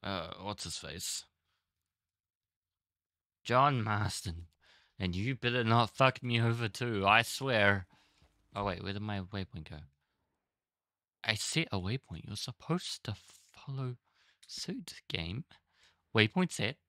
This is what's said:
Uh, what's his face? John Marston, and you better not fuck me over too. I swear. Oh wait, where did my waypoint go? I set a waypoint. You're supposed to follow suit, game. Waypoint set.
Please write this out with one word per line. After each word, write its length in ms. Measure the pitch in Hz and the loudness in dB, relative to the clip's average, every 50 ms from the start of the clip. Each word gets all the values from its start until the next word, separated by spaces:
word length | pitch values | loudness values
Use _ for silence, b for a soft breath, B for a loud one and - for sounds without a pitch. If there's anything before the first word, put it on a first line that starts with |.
| - | -4
Uh, 260 | 98 98 92 82 85 87 92 92 | -4 -4 -4 -4 -6 -8 -10 -8
what's 220 | 101 104 - - | -8 -8 -6 -8
his 120 | 87 80 | -10 -10
face? 480 | - - 76 73 92 - - - - - _ _ _ _ _ _ _ _ _ _ _ _ _ _ _ _ _ _ _ _ _ _ _ _ _ _ _ _ _ _ _ _ _ _ _ _ _ _ _ _ _ _ _ _ | -10 -10 -10 -10 -8 -6 -6 -6 -6 -8 _ _ _ _ _ _ _ _ _ _ _ _ _ _ _ _ _ _ _ _ _ _ _ _ _ _ _ _ _ _ _ _ _ _ _ _ _ _ _ _ _ _ _ _
John 380 | - 120 123 135 147 143 123 110 | 2 4 6 6 6 4 2 2
Marston, 640 | 107 107 104 104 95 - - - - 82 82 85 85 _ b b b b b b b b b | 0 0 0 0 -2 -4 -4 -6 -6 -8 -8 -12 -16 _ b b b b b b b b b
and 180 | 95 92 87 | -4 -2 -2
you 180 | 90 101 123 135 | -2 -2 -2 -4
better 300 | 117 - 120 120 127 120 | -2 -2 0 0 2 2
not 260 | 110 117 120 117 107 | 4 6 6 4 2
fuck 320 | - - 135 131 127 - - | 2 4 4 4 4 2 -4
me 180 | 123 120 117 | -2 0 2
over 280 | 117 117 117 117 120 110 | 2 2 2 2 -2 -4
too. 380 | 98 - 127 120 113 101 95 | -4 -4 -4 -2 0 2 4
I 160 | 98 104 113 117 | 6 6 6 6
swear. 640 | - - - 135 135 127 110 101 101 101 98 92 b b b b b b b b b b _ _ _ - | 4 -2 -6 -4 0 2 6 6 6 6 4 0 b b b b b b b b b b _ _ _ -6
Oh 100 | 101 101 | -4 -2
wait, 180 | 101 92 90 95 | -2 -4 -4 -6
where 100 | 92 98 | -6 -6
did 100 | 101 101 | -6 -6
my 180 | 107 104 101 | -4 -4 -6
waypoint 500 | 92 90 101 101 95 - - 87 78 - | -6 -6 -6 -8 -8 -8 -10 -14 -12 -12
go? 60 | 80 76 78 71 _ _ _ _ _ _ _ _ _ _ _ _ _ _ _ _ _ _ _ _ _ _ _ _ _ _ - | -14 -16 -16 -18 _ _ _ _ _ _ _ _ _ _ _ _ _ _ _ _ _ _ _ _ _ _ _ _ _ _ -2
I 100 | - 110 | -2 0
set 340 | 104 - - - 160 165 - - | 0 -2 -2 0 -2 -2 0 -2
a 60 | 98 | -4
waypoint. 480 | 87 92 113 131 _ _ - 80 - | -2 -2 -4 -6 _ _ -14 -14 -10
You're 100 | - 101 | -10 -10
supposed 680 | 107 - - 123 _ - - 160 180 - - - - _ | -8 -8 -10 -12 _ -6 -4 -4 -4 -2 -6 -10 -8 _
to 100 | - 107 - - - - - _ _ _ | -8 -8 -8 -10 -20 -20 -20 _ _ _
follow 440 | - - - 135 135 135 123 123 - b b b b b b b b b | -20 -14 -10 -8 -6 -6 -6 -8 -10 b b b b b b b b b
suit, 480 | _ - - - - 180 269 180 - - - _ _ | _ -12 -10 -8 -8 -8 -8 -10 -12 -16 -18 _ _
game. 360 | - - 82 82 92 123 165 _ b b b b b b b b b b b _ _ | -4 -4 -2 -2 -4 -6 -8 _ b b b b b b b b b b b _ _
Waypoint 360 | 113 107 110 - 180 185 170 - | 6 6 6 6 2 0 2 0
set. 240 | - - 104 135 _ _ | -2 -2 -2 -2 _ _